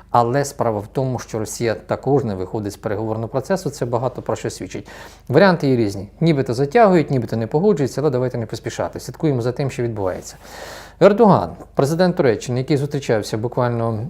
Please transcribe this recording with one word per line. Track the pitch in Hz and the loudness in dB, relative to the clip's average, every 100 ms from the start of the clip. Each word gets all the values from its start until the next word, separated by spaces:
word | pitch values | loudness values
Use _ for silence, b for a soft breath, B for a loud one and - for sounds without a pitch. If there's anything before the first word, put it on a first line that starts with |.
| B | B
але | 120 117 135 139 | 2 2 0 -2
справа | - 117 107 | -2 -2 -2
в | 104 | -4
тому, | - 131 120 | -4 -2 -4
що | - 113 | -6 -6
Росія | 107 - 117 | -6 -4 -2
також | 104 - 104 131 139 | -2 -4 -4 0 0
не | 110 95 | 0 -4
виходить | 92 113 101 | -6 -6 -6
з | - | -6
переговорного | 110 101 110 110 113 | -6 -4 -4 -4 -4
процесу, | 131 - 185 151 | -6 -2 -4 -4
це | - 120 | -6 -2
багато | 117 127 - | -2 -2 -6
про | 117 110 | -6 -4
що | 117 | -6
свідчить. | - 92 - - B B B B | -8 -10 -12 -14 B B B B
Варіанти | 131 196 170 143 | 4 6 4 2
є | 127 | 2
різні. | 107 98 98 - | 0 -2 -10 -2
Нібито | 165 143 131 | 2 2 0
затягують, | 120 143 240 214 180 143 | -2 2 4 6 6 4
нібито | 135 113 113 | 0 -2 -4
не | 110 | -2
погоджуються, | 151 208 165 143 - | 0 2 2 0 0
але | 151 | 0
давайте | 127 127 123 | 0 -2 -4
не | 110 | -6
поспішати. | - 117 - 90 - | -8 -8 -6 -6 -6
Слідкуємо | - - 160 131 | -12 -4 -2 0
за | 117 | -2
тим, | 123 139 | -2 -4
що | 131 | -2
відбувається. | 120 107 95 85 - - B B B B B B | -4 -2 -4 -4 -10 -18 B B B B B B
Ердоган, | 185 202 220 131 85 82 - | 6 8 6 6 4 -8 -10
президент | - 139 165 180 170 | 0 0 4 2 4
Туреччини, | 135 101 - 120 | 2 2 -2 -4
який | 131 143 | 0 0
зустрічався | 143 143 - 113 98 113 | 0 -4 0 0 0 -4
буквально | 117 - 123 117 117 110 113 | -4 0 0 0 -2 -2 -6